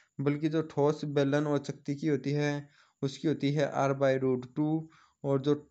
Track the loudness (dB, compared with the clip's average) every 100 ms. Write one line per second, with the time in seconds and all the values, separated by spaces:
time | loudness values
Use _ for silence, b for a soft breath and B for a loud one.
0 | b -4 -2 0 0 -2 -2 0 0 0
1 | -2 0 2 2 2 -2 -2 -8 -8 -4
2 | -2 -2 0 0 0 -2 -8 b b _
3 | -6 -2 -2 0 0 2 0 2 0 2
4 | 2 2 2 0 -2 -4 -2 -2 -6 b
5 | b b -2 0 2 0 -2